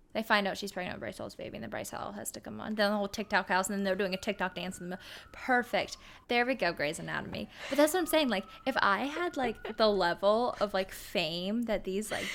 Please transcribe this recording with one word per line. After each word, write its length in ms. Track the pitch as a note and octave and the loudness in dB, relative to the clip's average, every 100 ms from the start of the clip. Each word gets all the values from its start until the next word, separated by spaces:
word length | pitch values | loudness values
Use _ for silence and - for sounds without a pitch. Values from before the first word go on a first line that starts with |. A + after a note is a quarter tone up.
| _ | _
They 80 | - | -4
find 260 | A3 G#3 G3 | 2 4 4
out 80 | F#3 | -2
she's 160 | G3 | -6
pregnant 260 | F#3 F3+ - | -6 -6 -6
with 20 | |
Bryce 180 | G#3+ - | -8 -8
Hall's 160 | G3+ | -10
baby, 240 | - - G#3+ | -8 -10 -8
and 60 | |
then 80 | A3 | -8
Bryce 180 | - - | -6 -6
Hall 220 | - - | -8 -8
has 180 | G#3 A3 | -8 -10
to 100 | A3 | -10
come 220 | - G#3+ | -12 -10
on. 140 | G#3+ G#3+ | -6 0
Then 160 | G3+ | 2
the 40 | G#3 | 2
whole 100 | G3+ | -2
TikTok 400 | - G3+ F#3+ G3 | -4 0 0 2
house, 200 | F#3 F#3+ | 2 2
and 80 | G3+ | 0
then 80 | |
they're 120 | G3 F#3 | 0 0
doing 180 | F#3+ | 0
a 40 | F#3+ | -2
TikTok 360 | - G3 F#3 | -4 -2 -2
dance 240 | F3+ F3+ - | -4 -8 -8
in 80 | F3 | -10
the 40 | |
middle. 140 | F3+ - - - | -10 -12 -16 -16
Perfect. 680 | - - B3 A#3+ G3 - - - - - | -8 2 2 4 0 -2 -8 -16 -14 0
There 180 | A#3+ A#3+ | 2 2
we 80 | |
go, 180 | C4 F3 | 2 0
Grey's 280 | F3 D3 E3 | 2 -2 -2
Anatomy. 500 | E3 D3+ - - G#3 - - | -4 -4 -4 -8 -8 -10 -2
But 100 | C#4 | 4
that's 140 | D4+ | 4
what 80 | F#4 | 4
I'm 40 | D#4+ | 2
saying. 240 | D#4+ C#4 | 4 4
Like, 160 | G3 - - - | 0 -4 -6 -2
if 100 | - | 2
I 260 | G3+ G3 C4+ | 4 4 0
had, 300 | D#4 F4 D4+ | -2 -4 -2
like, 420 | B3 G#3+ - - | -2 -2 -6 4
the 100 | G#3+ | 4
level 680 | G3+ F3 F3 G3 G#3+ B3 - | 6 4 4 4 4 2 0
of, 160 | G3+ F#3+ | 0 0
like, 160 | F#3+ | -2
fame 720 | - - G3+ D#3+ E3+ F#3 A3+ | -6 -4 0 0 -2 -2 -2
that 220 | A#3 G3+ F#3+ | 0 -2 0
these, 260 | F#3+ G#3+ | -2 -2
like, 160 | - G3 | -4 -4